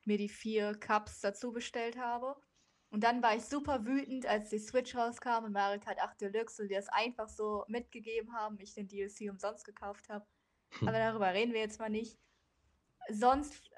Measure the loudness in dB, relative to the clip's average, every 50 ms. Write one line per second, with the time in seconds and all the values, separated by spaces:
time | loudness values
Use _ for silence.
0 | _ 2 2 2 2 -2 -4 -6 -4 0 2 2 2 2 -2 -4 0 2 2 2
1 | 2 0 -6 -4 -2 -2 -2 -2 -4 -6 -4 -4 -6 -4 -4 -2 -2 -2 -4 -4
2 | -4 -4 -4 -2 -4 -6 -6 -8 -12 _ _ _ _ _ _ _ _ _ 0 4
3 | 6 6 6 8 6 6 6 4 2 0 -2 -2 0 2 0 0 2 2 2 2
4 | 2 0 -4 -2 2 2 2 2 2 0 -2 -4 -2 0 0 0 0 2 0 0
5 | 0 0 0 -4 0 0 0 0 0 0 2 2 2 2 2 0 -2 -4 -2 -2
6 | -2 -2 -2 -4 -4 -2 0 -2 -2 -2 -4 -6 -4 -2 -2 -2 0 0 2 2
7 | 2 2 0 -4 -8 -8 -4 -4 -2 0 0 -2 -2 -4 -4 -6 -6 -8 -12 -14
8 | -10 -4 -4 -4 -4 -4 -6 -6 -4 -4 -6 -10 -12 -14 -12 -12 -10 -8 -6 -6
9 | -6 -6 -6 -8 -8 -8 -6 -4 -4 -6 -6 -6 -12 -18 -14 -10 -10 -10 -10 -10
10 | -12 -10 -10 -10 -10 -12 _ _ _ _ _ _ _ _ -6 -2 0 2 2 2
11 | 2 2 2 2 2 2 4 4 2 2 2 0 -2 -2 -4 -6 -4 -2 -2 -2
12 | -2 -4 -8 -16 _ _ _ _ _ _ _ _ _ _ _ _ _ _ _ _
13 | -8 -6 0 4 6 6 6 6 2 -2 -8 -14 -20 -18 -8